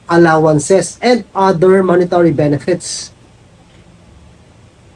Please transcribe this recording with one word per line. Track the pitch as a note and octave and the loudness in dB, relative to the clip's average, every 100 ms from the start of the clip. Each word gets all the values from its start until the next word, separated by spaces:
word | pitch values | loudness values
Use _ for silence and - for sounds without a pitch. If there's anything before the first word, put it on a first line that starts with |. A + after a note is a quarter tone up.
| - | -2
allowances | E3+ E3+ D#3+ D#3 D3+ - F#3+ F3 - | 2 2 2 2 0 2 0 -2 -4
and | A3+ A#3+ - F#3+ | -2 -2 -2 -2
other | F#3+ F3 F#3 G3 | -2 2 2 2
monetary | F#3 F3 F3 F3 E3+ | 2 0 0 0 0
benefits. | C#3+ D3 C#3+ - F3 - - - - - - _ _ _ - - - - - - _ _ _ - _ - | 0 -2 -2 -4 -6 -6 -14 -16 -20 -20 -20 _ _ _ -20 -20 -20 -20 -20 -20 _ _ _ -20 _ -20